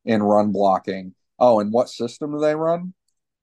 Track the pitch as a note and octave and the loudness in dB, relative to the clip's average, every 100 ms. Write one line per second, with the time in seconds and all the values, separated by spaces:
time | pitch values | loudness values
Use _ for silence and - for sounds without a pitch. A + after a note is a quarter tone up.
0 | - G#2+ G#2 G#2 G#2 G2 G2 F#2 - F#2+ | -2 0 4 4 2 0 2 0 -2 -10
1 | F#2 - _ - B2 A2 G#2 A#2 B2 - | -10 -20 _ 2 4 4 2 -2 -2 -6
2 | A#2 - D3+ D3 D3+ D#3 D#3+ F3 F#3 - | -10 -8 -10 -4 -2 -2 -2 -4 -6 -16
3 | _ _ _ _ | _ _ _ _